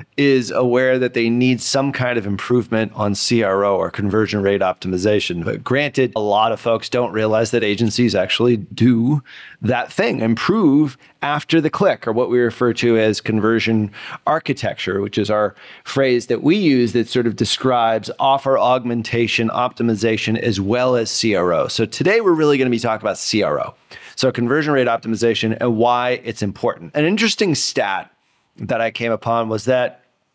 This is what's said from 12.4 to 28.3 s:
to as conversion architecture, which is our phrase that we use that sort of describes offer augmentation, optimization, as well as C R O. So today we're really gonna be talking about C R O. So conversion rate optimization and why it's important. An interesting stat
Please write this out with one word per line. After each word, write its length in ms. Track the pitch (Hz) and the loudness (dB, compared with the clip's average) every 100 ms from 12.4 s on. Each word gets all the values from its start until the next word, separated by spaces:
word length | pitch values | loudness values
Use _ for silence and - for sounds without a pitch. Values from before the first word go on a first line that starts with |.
| 120 - 123 | 0 0 0
to 240 | 113 120 113 | 2 2 4
as 240 | 110 104 | 2 0
conversion 720 | - 110 107 113 110 110 104 - - - - | -2 0 2 2 2 0 -2 -6 -16 -8 -2
architecture, 760 | 156 - 135 107 - - 98 | -2 -2 -4 -4 -6 -4 -4
which 160 | 101 - | -2 -2
is 100 | 101 | 0
our 260 | 107 101 - - - | 0 0 -4 -20 -20
phrase 440 | - 139 135 123 - | -6 0 2 2 0
that 140 | 117 | -2
we 140 | 143 208 | 2 2
use 380 | 170 131 117 | 4 2 2
that 120 | 120 110 | 0 0
sort 200 | 127 117 | 0 0
of 100 | 101 | 0
describes 760 | 110 - 131 123 113 113 101 - | -2 -2 0 2 2 0 -4 -2
offer 380 | 135 139 135 135 | 0 0 2 2
augmentation, 920 | 117 127 120 117 110 117 113 123 113 | 2 0 0 -4 -2 -2 0 0 -2
optimization, 880 | - 123 - 117 107 113 110 - 110 | 0 -2 -2 -2 0 0 0 -2 -2
as 200 | 117 98 | -2 -2
well 380 | 98 120 127 123 | 0 0 2 0
as 140 | 110 | 0
C 240 | - 113 | -2 0
R 180 | 95 87 | 2 2
O. 160 | 80 67 | 0 0
So 160 | - | -2
today 380 | 113 - 160 226 | -4 0 2 2
we're 100 | 202 | 2
really 240 | 160 151 139 | 2 2 2
gonna 140 | 131 | 2
be 80 | 117 | 0
talking 260 | 120 110 | -2 -2
about 140 | 107 90 | -2 -4
C 240 | - 110 | -2 0
R 180 | 87 71 | 0 -2
O. 140 | - - _ - - - | -6 -12 _ -20 -16 -2
So 160 | 135 | -2
conversion 400 | 120 120 147 151 | 0 0 0 2
rate 160 | 139 120 | 2 2
optimization 640 | 117 113 110 117 104 113 113 | 0 -2 0 0 0 -2 -2
and 160 | 123 110 | 0 2
why 460 | 120 123 123 123 | 2 2 0 -4
it's 160 | 113 107 | -6 -6
important. 520 | 101 - 120 - 82 | -6 -2 -4 -4 -6
An 100 | 147 | -2
interesting 500 | 156 214 220 - 202 | 0 0 0 0 0
stat 540 | 143 - - 101 95 - _ _ | 0 -2 -2 -2 -4 -8 _ _